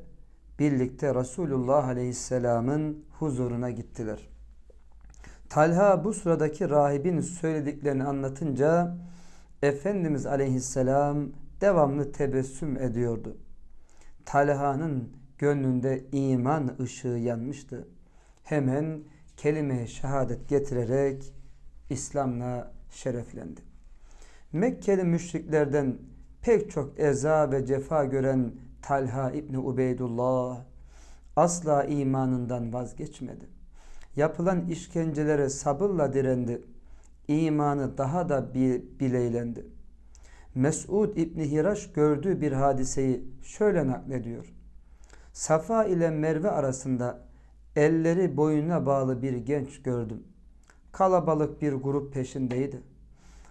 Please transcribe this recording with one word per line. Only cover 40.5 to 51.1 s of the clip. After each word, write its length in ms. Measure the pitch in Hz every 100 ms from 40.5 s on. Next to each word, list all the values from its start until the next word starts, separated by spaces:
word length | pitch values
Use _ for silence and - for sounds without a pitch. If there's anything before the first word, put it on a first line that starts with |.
| 131
Mes'ud 600 | 147 156 - 196 208 175
İbni 340 | 165 165 151
Hiraş 400 | 151 175 208 -
gördüğü 500 | - 151 147 180 175
bir 100 | 147
hadiseyi 720 | 131 139 131 131 - 131 127 - -
şöyle 440 | - - 208 175 135
naklediyor. 580 | 120 - 131 113 117 117 - - - - - - - -
"Safa 520 | - - 160 160 226 208
ile 240 | 175 165
Merve 420 | 156 156 156 196
arasında 760 | 151 135 131 135 123 123 - - - - - - -
elleri 640 | 151 160 160 170 180 135
boynuna 480 | 156 151 156 170 131
bağlı 360 | 139 135 123
bir 160 | 135 123
genç 440 | 113 147 131 -
gördüm. 420 | 131 120 110 110 - - - - - - -
Kalabalık 680 | - 190